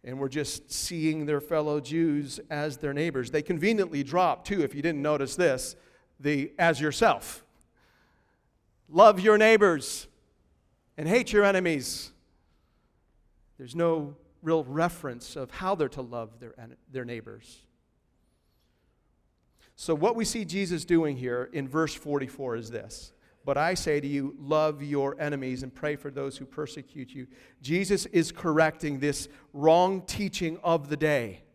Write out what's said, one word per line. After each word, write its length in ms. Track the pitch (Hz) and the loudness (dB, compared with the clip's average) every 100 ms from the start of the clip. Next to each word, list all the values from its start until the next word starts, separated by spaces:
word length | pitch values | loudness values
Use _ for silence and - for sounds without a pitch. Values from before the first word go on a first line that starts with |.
And 160 | - 131 | -10 -6
were 100 | 139 | -4
just 420 | 143 143 - - | -4 -6 -8 -10
seeing 540 | - - 170 156 156 151 | -8 -6 -2 -2 -2 -2
their 160 | 147 | -4
fellow 400 | 147 160 151 147 | 0 -2 0 -2
Jews 580 | 127 160 165 147 143 - - | -2 0 2 0 -4 -12 -8
as 280 | 147 151 131 | -6 -4 -4
their 160 | 147 | -4
neighbors. 380 | 143 170 139 123 | -2 -2 -2 -2
They 100 | 151 | -4
conveniently 600 | 147 175 190 220 180 143 | -2 0 2 2 0 -2
dropped, 440 | 135 170 175 131 - | 0 2 2 0 -4
too, 140 | 202 | -2
if 120 | 143 | -2
you 80 | 143 | 0
didn't 200 | 156 151 | -2 0
notice 340 | 147 151 135 175 | 0 0 -2 2
this, 400 | 175 127 - - _ _ _ _ | 2 2 -6 -12 _ _ _ _
the 360 | 143 143 151 - | -2 -2 -2 2
"as 220 | 170 139 | 2 2
yourself." 680 | 151 - 220 110 - - _ _ _ _ _ _ _ _ _ _ _ _ _ _ _ | -2 2 2 2 -4 -16 _ _ _ _ _ _ _ _ _ _ _ _ _ _ _
Love 320 | 160 214 190 | 10 10 10
your 180 | 202 214 | 6 8
neighbors 680 | 220 220 196 156 - - - _ _ _ _ _ _ _ _ - | 8 8 6 4 -4 -10 -12 _ _ _ _ _ _ _ _ -8
and 140 | 151 | 0
hate 240 | 226 233 | 2 4
your 100 | 208 | 4
enemies. 720 | 202 190 180 151 120 - - _ _ _ _ _ _ _ _ _ _ _ _ _ _ _ | 4 4 0 -2 -4 -10 -12 _ _ _ _ _ _ _ _ _ _ _ _ _ _ _
There's 180 | 127 156 | -12 0
no 400 | 170 165 147 147 _ _ | 2 2 -2 -12 _ _
real 220 | 160 160 | 0 0
reference 720 | 127 147 170 170 143 120 - - | 0 -2 -2 -2 -10 -10 -12 -12
of 160 | 127 | -12
how 240 | - 190 196 | -6 -4 0
they're 140 | 139 | -2
to 120 | - | -4
love 380 | 127 120 110 113 | -10 -10 -10 -14
their 180 | 117 - | -20 -20
en-, 200 | 117 127 _ | -20 -20 _
their 140 | 131 | -10
neighbors. 640 | 120 120 110 107 - - _ _ _ _ _ _ _ _ _ _ _ _ _ _ _ _ _ _ _ _ _ _ | -8 -10 -12 -20 -20 -20 _ _ _ _ _ _ _ _ _ _ _ _ _ _ _ _ _ _ _ _ _ _
So 180 | - | -4
what 220 | 156 190 233 | 0 2 0
we 80 | |
see 220 | 220 226 185 | -2 -4 -4
Jesus 400 | 180 190 170 156 | -4 -4 -4 2
doing 320 | 170 156 131 | 2 2 -2
here 320 | 127 120 127 | -4 -4 -4
in 160 | 151 135 | -6 -4
verse 260 | 151 156 | 0 -2
forty-four 600 | - 151 143 135 - 131 117 | -4 -4 -2 -4 -8 -6 -6
is 140 | 113 | -8
this, 420 | 113 104 - - _ _ _ | -10 -12 -16 -20 _ _ _
"But 140 | - 139 | -2 0
I 160 | 160 | 0
say 260 | 185 - 147 | 0 0 0
to 80 | 139 | 0
you, 280 | 143 139 - | -4 -4 -8
love 440 | 139 156 156 147 | 0 2 2 0
your 360 | 143 143 139 139 | -4 -2 -2 -2
enemies 440 | 147 143 131 127 | -4 -4 -6 -8
and 100 | 131 | -10
pray 220 | - 151 147 | -6 -6 -6
for 160 | 147 | -8
those 260 | 131 139 135 | -8 -8 -10
who 80 | 135 | -14
persecute 680 | - 151 - 131 151 123 135 | -10 -10 -10 -16 -16 -14 -14
you." 120 | 127 - - _ | -16 -18 -20 _
Jesus 440 | 135 175 190 196 - | -2 -2 2 0 2
is 240 | 185 160 | 2 0
correcting 680 | - 170 151 160 151 151 139 | -2 0 4 2 0 -6 -2
this 280 | 147 139 - - _ | -2 -2 -8 -16 _
wrong 520 | 143 151 170 180 190 185 | 2 6 6 6 0 -6
teaching 520 | - 202 - 170 160 | -4 -4 -4 -6 -4
of 300 | 175 165 143 | 0 0 0
the 80 | 147 | -2
day. 460 | 151 143 117 90 _ | 0 0 -2 -10 _